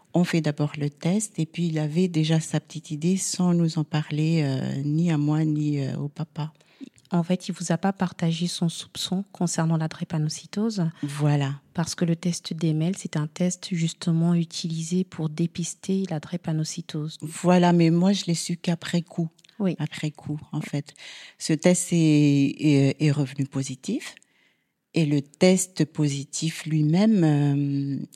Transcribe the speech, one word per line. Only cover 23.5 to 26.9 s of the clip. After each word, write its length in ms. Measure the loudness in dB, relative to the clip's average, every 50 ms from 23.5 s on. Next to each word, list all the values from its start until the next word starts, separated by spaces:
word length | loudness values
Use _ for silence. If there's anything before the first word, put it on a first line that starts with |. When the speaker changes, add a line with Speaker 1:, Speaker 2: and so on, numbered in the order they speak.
| -4 -6 -6 -6 -8 -10 -8 -6 -6 -6 -6 -10 -16 -20 _ _ _ _ _ _ _ _ _ _ _ _ _ _ 0
Speaker 1:
Et 80 | 0 2
le 160 | 2 2 0
test 640 | 0 -2 _ 4 4 6 6 4 2 -2 -2 -2 -2
positif 800 | -2 0 0 0 0 -2 -4 -8 -8 -8 -6 -4 -4 -6 -6 -4
lui-même, 1400 | -2 0 2 2 4